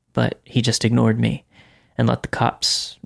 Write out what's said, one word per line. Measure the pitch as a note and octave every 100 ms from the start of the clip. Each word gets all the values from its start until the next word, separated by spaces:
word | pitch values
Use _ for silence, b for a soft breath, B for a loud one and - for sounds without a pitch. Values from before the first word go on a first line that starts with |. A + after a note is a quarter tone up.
| _
But | - A#2+ - -
he | B2+
just | A#2+ A2+ A2+
ignored | A#2+ A2+ A2+
me | A#2 - - b b b b -
and | A#2
let | A#2+
the | -
cops | - A#2 - - - - -